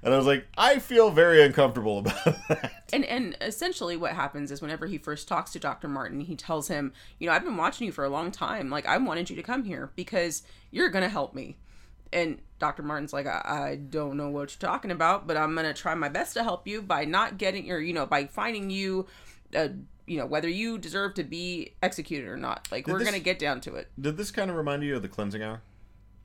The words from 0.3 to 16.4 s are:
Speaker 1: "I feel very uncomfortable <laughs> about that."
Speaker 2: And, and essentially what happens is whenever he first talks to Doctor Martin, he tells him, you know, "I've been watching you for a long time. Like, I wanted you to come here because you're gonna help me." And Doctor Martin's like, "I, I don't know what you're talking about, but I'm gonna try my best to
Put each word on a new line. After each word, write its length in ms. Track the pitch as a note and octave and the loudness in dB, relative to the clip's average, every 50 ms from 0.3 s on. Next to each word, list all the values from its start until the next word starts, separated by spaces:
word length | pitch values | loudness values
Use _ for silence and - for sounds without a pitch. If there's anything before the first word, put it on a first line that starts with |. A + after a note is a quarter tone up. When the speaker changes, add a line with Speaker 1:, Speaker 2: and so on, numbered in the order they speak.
| C#3 B2+ - - - | 4 4 0 -2 2
Speaker 1:
"I 220 | - G#3 C4 C#4+ C4 | 4 6 6 6 4
feel 320 | - - B3+ A3+ A3+ G#3 | 2 4 8 8 8 10
very 300 | D#3 D#3 E3+ F3 E3 D#3 | 10 10 10 12 12 12
uncomfortable 580 | D3 C#3+ B2+ D#3 C#3 B2 A2+ B2 G#2 G#2+ G#2 G2+ | 12 12 10 8 6 6 4 2 0 0 0 0
<laughs> 0 | |
about 260 | G2+ G2+ - - - D#3+ D3+ - - - | 0 -2 0 2 2 2 2 2 0 -2
that." 340 | D3+ - - C3+ - - - - | -2 0 -2 -6 -8 -10 -8 -2
Speaker 2:
And, 140 | - - C4+ | 0 0 0
and 320 | - A#3 B3+ B3 F3+ - - | 0 0 -2 -2 -4 -6 -6
essentially 560 | - G3+ - - E4 F#4 F4+ - G#3+ F3 F3 | -6 -6 -4 -2 -2 -4 -2 -2 -4 -4 -2
what 160 | E3 E3+ - | -2 -2 -2
happens 400 | D#3+ F3 C#3 C#3+ - D3 C#3+ C#3 | -2 -2 -4 -4 -4 -6 -6 -6
is 100 | C#3+ C#3 | -6 -6
whenever 240 | D#3+ D3 D#3+ - D#3 | -6 -6 -6 -6 -6
he 120 | F#3 F#3+ | -6 -6
first 320 | D3 - D3 D3+ D3+ - - | -6 -6 -6 -8 -8 -6 -4
talks 220 | - D#3+ E3 - | -4 -4 -4 -4
to 80 | - F3 | -8 -6
Doctor 280 | - C#3+ - - - | -6 -6 -6 -6 -6
Martin, 320 | D3 C#3 C3+ B2+ - - C#3 | -6 -6 -6 -6 -6 -8 -8
he 160 | D3 E3+ D#3+ | -8 -8 -10
tells 320 | B2 - - E3 D3+ D3 | -8 -6 -4 -4 -4 -2
him, 240 | - F3 D3 C#3+ C3 - - - - - - | -2 -4 -2 -4 -4 -6 -10 -20 -20 -12 -4
you 80 | D#3+ | 0
know, 60 | E3+ D#3+ | 2 2
"I've 120 | F3+ - | 2 2
been 100 | F4 A3+ | 0 -2
watching 300 | E3 D#3+ F#3 - - A#3+ | 0 0 0 0 -2 -6
you 80 | G3 - | -6 -4
for 100 | - C#3 | -2 -2
a 60 | C#3 | -2
long 200 | C#3 D3+ E3+ F3+ | -2 -2 -4 -4
time. 400 | F#3+ - - - - - D3 C3 | -6 -4 -4 -4 -4 -4 -4 -4
Like, 160 | C#3 D3 - | -4 -2 0
I 120 | - - | 2 2
wanted 320 | D#3 C4 F#3 D#3+ E3+ F3+ - | 2 2 0 -2 -2 -4 -6
you 80 | - | -8
to 60 | E3 D#3+ | -8 -6
come 200 | - B3 C4+ A#3+ | -6 -4 -4 -4
here 300 | G3+ E3+ C3+ B2+ C#3+ - | -4 -6 -6 -8 -10 -8
because 480 | - F3+ - - F#3 E3+ E3+ D3+ - - - - - - - | -10 -6 -2 -2 0 0 -2 -4 -8 -10 -14 -20 -20 -18 -6
you're 180 | - - F4+ F4 | 0 2 2 2
gonna 180 | - G3 F#3 | 2 2 0
help 260 | - G3 D3+ C#3 - - | 0 0 -2 -4 -4 -6
me." 220 | - - - - - - - - - - - - - - - | -10 -12 -12 -14 -18 -20 -20 -20 -20 -20 -20 -20 -20 -8 -2
And 300 | - F3 E3+ D#3+ - - - - - - | 0 0 0 0 -2 -6 -12 -16 -6 -2
Doctor 240 | D#3 D3+ - - D3+ | -2 -2 -2 -2 -6
Martin's 300 | D3 D3+ D3 D3 D3 - | -4 -4 -4 -6 -6 -4
like, 140 | C#3+ C#3 | -4 -2
"I, 160 | C#3 E2 - - | -2 -2 -4 -2
I 300 | - C#3+ D3+ C#3+ C#3 C#3+ | -4 -4 -2 -2 -4 -6
don't 420 | C#3+ C#3+ C3+ D3+ D#3 D3 C#3+ C#3 | -6 -8 -6 -4 -4 -2 -2 -4
know 100 | C#3+ D3 | -4 -4
what 240 | C#3+ C#3+ C#3+ C#3+ C#3+ | -4 -4 -6 -6 -8
you're 180 | - - - F3 | -8 -6 -4 -2
talking 220 | F#3 C4+ - G#3 | -2 -2 -4 -4
about, 340 | F3 D#3 D#3+ E3 F#3+ G3+ F#3+ | 0 2 4 4 4 2 0
but 120 | E3 D#3+ | 0 0
I'm 180 | D#3 D#3 D#3 D#3+ | 0 2 0 0
gonna 180 | E3 D#3+ D#3 D3 | 0 -2 -2 -4
try 220 | - - F3 D#3+ | -4 -4 -2 -2
my 140 | D3+ D#3 C#3+ | -2 -2 -2
best 240 | C#3+ F#3+ - - - | -2 -4 -4 -4 -2
to 100 | A3+ | -2